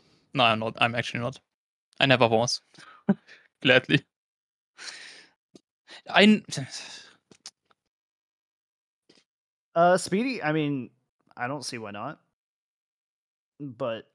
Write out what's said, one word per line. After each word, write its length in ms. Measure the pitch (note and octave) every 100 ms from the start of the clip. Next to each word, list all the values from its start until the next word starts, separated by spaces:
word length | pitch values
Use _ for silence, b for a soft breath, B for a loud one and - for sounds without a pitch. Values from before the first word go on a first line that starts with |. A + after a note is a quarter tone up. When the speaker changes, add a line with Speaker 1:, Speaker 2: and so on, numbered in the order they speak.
| _ _ _
Speaker 1:
No, 100 | C3+
I'm 140 | A#2 A2
not. 160 | A2 -
I'm 160 | A#2
actually 260 | A#2 - A#2+
not. 200 | A#2+ - _ _ _ _ _ -
I 60 | C3+
never 220 | B2 A2+
was. 320 | A2+ A#2+ - _ b b b b
<laughs> 540 | - _ - _ _
Gladly. 420 | C3 B2+ - D#3 _ _ _ _ _ _ _ B B B B B B B _ _ _ _ _ B -
I 120 | F3
n-, 200 | G#3 G#3+ - C#3+ C3 B B B B B _ _ - _ _ _ _ _ _ _ _ _ _ _ _ _ _ _ _ b _ _ _ _ _
Speaker 2:
Uh, 220 | E3 F3 F3+
Speedy, 460 | - F#3+ C4 A#3+
I 100 | D3+
mean, 380 | D#3 D3 C#3 A2+ _ _ _ _ -
I 100 | B2
don't 160 | C#3+
see 140 | - A#2+
why 120 | G#2
not. 300 | G2+ B2+ - _ _ _ _ _ _ _ _ _ _ _ _ _ _
But, 480 | C#3+ A2+ B2 A2 -